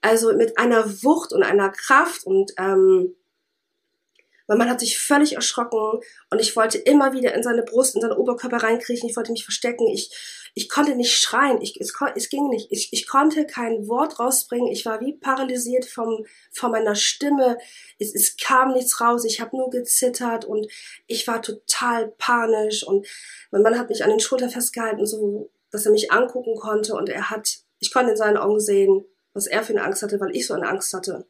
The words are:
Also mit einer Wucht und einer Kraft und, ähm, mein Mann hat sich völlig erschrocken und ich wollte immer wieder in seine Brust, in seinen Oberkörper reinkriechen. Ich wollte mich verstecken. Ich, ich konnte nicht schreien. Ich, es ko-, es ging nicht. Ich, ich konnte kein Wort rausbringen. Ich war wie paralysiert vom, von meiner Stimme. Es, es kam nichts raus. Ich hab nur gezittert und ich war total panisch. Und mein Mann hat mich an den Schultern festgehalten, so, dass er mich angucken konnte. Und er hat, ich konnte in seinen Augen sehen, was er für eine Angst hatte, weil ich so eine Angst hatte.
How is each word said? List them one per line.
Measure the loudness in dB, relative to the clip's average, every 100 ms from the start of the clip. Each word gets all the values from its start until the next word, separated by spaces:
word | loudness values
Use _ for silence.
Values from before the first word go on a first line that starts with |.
Also | 4 4 4
mit | 4 2 2
einer | 4 4 2 0
Wucht | 2 2 0
und | 0
einer | 2 2 0
Kraft | -2 2 4 4 -4 0
und, | 0 0 -2
ähm, | 0 4 6 6 2 -6 _ _ _ _ _ _ _ _ _ _ _ _ 0
mein | 2
Mann | 4
hat | 2
sich | -2 -2
völlig | 2 4 4
erschrocken | 2 -2 -2 -2 -2 0 -4 -6 -20 _
und | 0
ich | 0 2
wollte | 0 2
immer | 6 6 6
wieder | 2 0
in | 0
seine | 0 0
Brust, | 2 2 2 0
in |
seinen | -2 0
Oberkörper | -2 -2 -4 -2
reinkriechen. | 0 0 -2 -6 -4
Ich | -6
wollte | -6
mich | -8
verstecken. | -6 -6 -4 0 0
Ich, | 0 -8 -14 -18 -18 -14
ich | -12 -4
konnte | 0 0 2
nicht | 0 2
schreien. | 2 2 2 2
Ich, | -2 -8
es | -10 -4
ko-, | -4 -4
es | -6
ging | -4 -2
nicht. | -2 -4
Ich, | -8 -6
ich | -6 0
konnte | 2 2 0 -4
kein | -4 -4 -4 -2
Wort | -2 -2 -2
rausbringen. | -2 -2 -2 -2 -2
Ich | -2 -6
war | -4
wie | -6
paralysiert | -6 -4 -2 -2 -4 -2 -2 -2
vom, | -6 -4 -4 -8 _ _
von | -6 -2
meiner | 0 0
Stimme. | 0 -2 -2 0 4 2 2 -8 -20 -20 _
Es, | -8
es | -2 -2 -2
kam | 2 4 4
nichts | 2 0 0
raus. | 2 2 -2
Ich | -4
hab | -6
nur | -4 -4
gezittert | -4 -2 0 0 -2 -4 -4 -4
und | -6 -6 -12 -20 -20 _
ich | -6 -4
war | -4
total | -6 -12 -4 -2 0 -2 -4 -6
panisch. | 0 2 4 2 2 -2
Und | 0 -2 -2 -18 -20 -20 -4
mein | 4
Mann | 6 4
hat | -2
mich | 0
an | 2
den | 2
Schultern | 2 0 -2
festgehalten, | -4 -6 -4 -6 -2 -4
so, | -2 -4 -4 -10 _ _
dass | -2 4
er |
mich | 4 4
angucken | 2 2 -2 -6 -6
konnte. | -2 -2 -2
Und | -4 -4
er | -4 -6
hat, | -6 -6 -8 _ _
ich | -2
konnte | 2 2
in | 2
seinen | 2 2
Augen | 2 0
sehen, | 2 4 4 4 0 _ _
was | -8 -4
er | -4
für | -2
eine | -2
Angst | -2 -4
hatte, | -4 -4
weil | -4 -4
ich | -4
so |
eine | -4 -4
Angst | -4 -4
hatte. | -6 -8 -10 -12